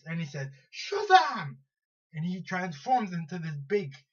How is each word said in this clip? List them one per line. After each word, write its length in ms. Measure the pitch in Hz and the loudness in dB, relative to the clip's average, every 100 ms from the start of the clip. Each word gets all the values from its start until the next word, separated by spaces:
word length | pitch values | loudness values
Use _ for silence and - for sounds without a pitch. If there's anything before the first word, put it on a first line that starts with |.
And 160 | 156 170 | -6 -6
he 60 | 156 | -4
says, 220 | 143 135 - _ | -6 -8 -10 _
Shazam! 840 | - - 415 415 370 302 220 147 139 _ _ _ _ _ | -12 -4 -2 6 8 8 -2 -6 -10 _ _ _ _ _
And 120 | 156 | -6
he 180 | 170 185 | -4 -4
transforms 720 | - 185 185 143 240 254 196 | -4 -4 -4 -6 2 2 2
into 260 | 175 160 175 | -4 -6 -6
this 160 | 160 147 139 | -6 -8 0
big 260 | 208 156 139 _ | 0 0 -10 _